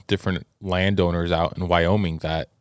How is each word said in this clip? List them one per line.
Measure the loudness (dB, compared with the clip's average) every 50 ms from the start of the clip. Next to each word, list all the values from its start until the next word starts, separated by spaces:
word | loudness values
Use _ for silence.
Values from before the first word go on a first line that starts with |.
| -4 -2
different | -2 -2 0 -2 -4 -4 -6 _ _ _
landowners | -6 -2 0 2 2 2 2 2 2 2 2 0 0 0
out | 0 0 0 -2 -2
in | -4 -2 0
Wyoming | 2 2 4 4 2 2 0 -2 -4 -4
that | -4 -4 -4 -4 -4 -8 _ _